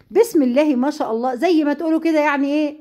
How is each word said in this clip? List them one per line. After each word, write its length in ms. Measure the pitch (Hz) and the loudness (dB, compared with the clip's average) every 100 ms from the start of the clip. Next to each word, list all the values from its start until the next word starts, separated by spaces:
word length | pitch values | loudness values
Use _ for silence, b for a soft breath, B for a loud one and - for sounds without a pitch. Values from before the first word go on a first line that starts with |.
| - | -2
بسم 320 | - 453 339 | 0 2 2
الله 340 | 254 240 302 247 | 2 2 0 0
ما 140 | 269 | -2
شاء 220 | 294 294 | -2 -4
الله، 220 | 226 247 | -4 -4
زي 300 | 247 330 320 | -2 0 2
ما 80 | 294 | 0
تقولوا 280 | 285 320 320 | -2 -2 0
كده، 200 | 320 311 | 0 0
يعني 260 | 294 285 277 | 0 0 0
إيه، 300 | 294 302 302 | 0 -2 -6